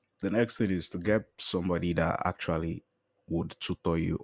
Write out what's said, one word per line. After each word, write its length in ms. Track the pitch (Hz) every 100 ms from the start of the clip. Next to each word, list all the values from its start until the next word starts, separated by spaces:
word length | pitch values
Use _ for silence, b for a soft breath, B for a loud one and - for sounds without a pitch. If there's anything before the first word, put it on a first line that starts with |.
| _ _
the 80 | 95
next 300 | 104 117 -
thing 120 | 107
is 200 | 92 80
to 80 | 90
get 240 | 90 107 - -
somebody 560 | - 92 90 87 87
that 260 | 85 82 - -
actually 560 | - - 82 82 87 - _ _ _ -
would 260 | - - -
tutor 360 | - 90 90 82
you 220 | 82 85